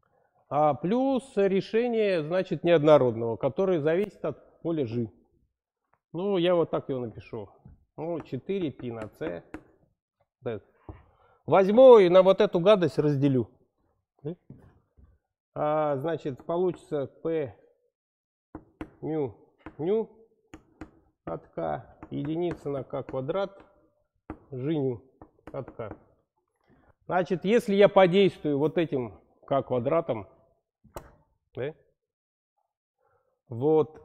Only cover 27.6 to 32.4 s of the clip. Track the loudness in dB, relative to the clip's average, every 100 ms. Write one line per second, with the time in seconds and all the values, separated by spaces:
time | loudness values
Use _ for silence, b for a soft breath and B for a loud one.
27.6 | 2 4 6 6 4 6 2 0 -4 -2
28.6 | -2 -2 -4 -4 -8 -14 _ _ -4 -4
29.6 | -2 -4 -2 -2 -2 -8 -8 _ _ _
30.6 | _ _ _ -20 -20 _ _ _ _ -10
31.6 | -10 -12 _ _ _ _ _ _